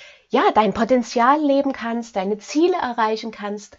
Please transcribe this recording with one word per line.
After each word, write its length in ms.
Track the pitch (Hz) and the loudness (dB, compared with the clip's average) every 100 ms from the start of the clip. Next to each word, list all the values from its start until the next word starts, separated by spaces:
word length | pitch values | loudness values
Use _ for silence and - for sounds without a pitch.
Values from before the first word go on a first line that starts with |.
| - - _ | -20 -20 _
ja, 140 | 240 370 | 0 4
dein 180 | 220 214 | 4 2
Potenzial 680 | 196 226 254 233 240 233 302 | 0 2 2 0 2 2 4
leben 320 | 294 277 277 | 2 2 0
kannst, 420 | 254 233 233 233 202 | -4 -6 -8 -6 -6
deine 220 | 190 208 | -4 -6
Ziele 380 | - 294 359 359 | -4 0 2 0
erreichen 560 | 254 240 220 220 233 | -4 -2 -2 -2 -6
kannst, 440 | 214 208 208 - | -10 -10 -10 -12